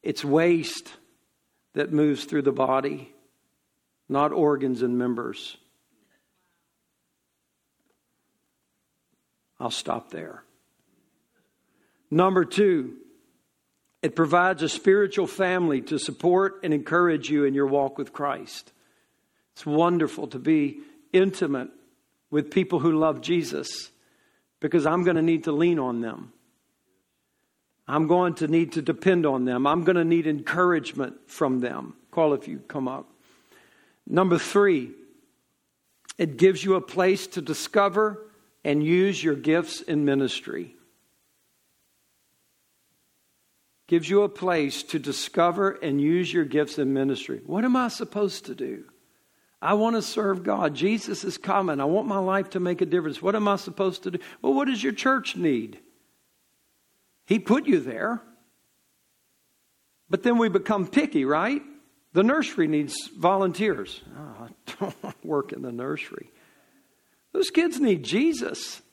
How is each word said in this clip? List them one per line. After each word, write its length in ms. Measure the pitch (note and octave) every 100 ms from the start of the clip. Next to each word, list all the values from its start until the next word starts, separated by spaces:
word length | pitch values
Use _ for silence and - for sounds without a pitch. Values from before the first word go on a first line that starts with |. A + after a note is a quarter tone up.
It's 180 | - -
waste 680 | D3 D3+ E3+ E3+ D3+ - - - _ _ _ _ _ _ _
that 180 | C#3+ D3
moves 340 | D3+ D3+ C#3
through 180 | - D3+
the 100 | C#3
body, 580 | C3+ C3 C3+ C#3 D3 - _ _ _ _ _ _ _ _ _ _
not 260 | C#3 D3
organs 500 | D3+ D3+ C#3 C3+ A#2+
and 160 | B2 B2
members. 580 | B2 A#2 - - - - _ _ _ _ _ _ _ _ _ _ _ _ _ _ _ _ _ _ _ _ _ _ _ _ _ _ _ _ _ _ _ _ _ _ _ _ _ _ _ _
I'll 120 | A#2+
stop 400 | - - - -
there. 340 | - D#2+ - _ _ _ _ _ _ _ _ _ _ _ _ _ _ _ _ _
Number 340 | D#3 F#3 F#3
two, 540 | E3 - G#3 E3+ B2+ - - _ _ _ _ _ _ _ _ _
it 120 | D#3
provides 480 | D#3+ D#3+ F3 F3+ F3+
a 60 | D#3+
spiritual 580 | - - G3 G3 G3 F3
family 540 | - F#3 F#3 E3+ C3+
to 180 | - D3+
support 640 | - C3+ F3 F3+ F#3+ F#3+
and 120 | E3+
encourage 560 | D3 - E3+ F3 D3+ C#3
you 140 | D3+
in 100 | C#3
your 120 | C#3 C#3
walk 300 | C#3 C3+ C#3
with 160 | B2+
Christ. 600 | - C#3+ - - - - _ _ _ _ _ _ _ _
It's 100 | -
wonderful 640 | D#3 D3+ E3+ F3 D3+ - D#3
to 100 | C3
be 420 | C#3 D#3 C#3 - - _ _
intimate 560 | F#3 F#3+ F#3+ D#3+ C3+ B2+ - _ _ _ _ _
with 200 | D3 D3
people 300 | F#3+ F#3 E3+
who 120 | D#3+
love 300 | D#3 D#3+ C3
Jesus 680 | A#2+ F3 D#3 D2 - - - _ _ _ _ _ _ _
because 240 | D3 E3+
I'm 180 | D3+ F3
gonna 200 | F3 E3
need 220 | E3 E3
to 80 | E3+
lean 260 | D3+ F3 E3
on 240 | B2+ A#2+
them. 320 | A#2 - - _ _ _ _ _ _ _ _ _ _ _ _ _ _ _ -
I'm 200 | C#3+ D#3
going 280 | F3+ F3+ D#3+
to 120 | D#3
need 240 | E3 E3
to 100 | E3
depend 440 | C#3 - F#3+ F3+ D3+
on 180 | C3+
them. 220 | B2+ B2 C#3
I'm 180 | E3
gonna 200 | E3 F3
need 220 | E3 E3+ D#3
encouragement 880 | D3 - D#3+ F3+ E3 - - B2+ - _
from 340 | - C#3+ C3
them. 340 | B2 - - - _
Call 220 | - D#3
if 140 | C#3 -
you 100 | D3
come 280 | - D3 B2+
up. 220 | C3+ - _ _ _ _ _ _ _ _ _ -
Number 320 | D#3+ F#3 E3+
three, 520 | - G3+ G3+ D#3 B2 - - _ _ _ _ _ _ _ _ _ - -
it 200 | E3 C3
gives 280 | F#3 F#3+
you 100 | F#3+
a 60 | F#3
place 460 | F#3 F3 F#3 F#3+ -
to 140 | F3+
discover 880 | D3 D3+ - G#3+ G3+ F#3+ G#3+ G#3 - _ _ _
and 180 | D3+ D3
use 400 | D3+ F3 G3 D#3+
your 120 | D#3
gifts 480 | C#3 D3 E3 E3 -
in 220 | - D3+
ministry. 680 | C#3+ C3+ C3 - - D2+ F2 - _ _ _ _ _ _ _ _ _ _ _ _ _ _ _ _ _ _ _ _ _ _ _ _ _ _ _ _ _ _ -
Gives 220 | E3+ D#3
you 140 | G3
a 80 | G#3
place 520 | G3+ F#3 E3+ C#3+ -
to 140 | - D#3
discover 760 | C#3 C3 - - F3 E3+ G3
and 280 | G3 D#3+ C#3
use 320 | D3 F3 F3
your 140 | F3+ D3
gifts 320 | C#3+ D3 -
in 160 | C3+
ministry. 480 | C3+ C3+ C3 - A#2+
What 200 | - F#3 B3+
am 100 | B3+
I 120 | A#3+
supposed 580 | - A3+ G#3 G3+ - -
to 80 |
do? 300 | B2+ C3 G#2+ - _ _ _ _ _ _ _
I 140 | D#3+
wanna 260 | G#3 A3+ A3+
serve 420 | G#3+ - G3+ F#3+
God. 320 | F#3 G3+ D#3+
Jesus 480 | C3+ F3+ A3 - G3
is 140 | F#3+ -
coming. 440 | - G3 F#3+ C#3+
I 40 |
want 220 | C#3 F#3 G#3+
my 100 | G3
life 320 | F#3+ G3 F#3+
to 100 | F#3+
make 200 | F3+ F3+
a 60 | F3
difference. 340 | F3+ D#3 C3+
What 140 | F3+
am 120 | G#3+ G#3
I 100 | G3
supposed 480 | - E3+ F#3+ F3+
to 80 | F#3
do? 60 | F3 - -
Well, 140 | -
what 140 | C4+ C#4
does 140 | A#3
your 100 | C3+
church 420 | G3+ C4 C4 - -
need? 440 | E3+ B2 A2 - _ _ _ _ _ _ _ _ _ _ _ _ _ _ -
He 120 | G#3+
put 280 | - B3+ D4+
you 140 | F#3
there. 400 | B2+ A2+ A3 A#3 - _ _ _ _ _ _ _ _ _ _ _ _ _ _ _ _ _ _
But 120 | F#3
then 160 | A#3+ A#3+
we 100 | A3+
become 380 | F#3+ - G#3 F3
picky, 380 | C#4 D4 D3
right? 380 | C3+ D3+ G#3 C#4+ - - _ _ _
The 100 | E3
nursery 460 | G#3+ D#4 - - D#3
needs 400 | D3+ C#3+ - -
volunteers. 960 | - E3 F#3+ F#3+ D#3+ G#3+ C3+ F#2+ - - C#3+
"Oh, 280 | D3+ G#2+
I 40 | A#2 - - -
don't 240 | F#3+ -
<laughs> 0 |
want 180 | - -
to 60 | -
work 260 | D3 C3+
in 100 | A#2
the 100 | C3
nursery." 580 | A#2+ B2+ D#3 - - - _ _ _ _ _ _ _ _ _ _
Those 180 | F4+ F#4
kids 300 | D#4+ E4+ E4+
need 240 | C4 F3
Jesus. 800 | A2 F#3+ D#4+ C4+ - - - - _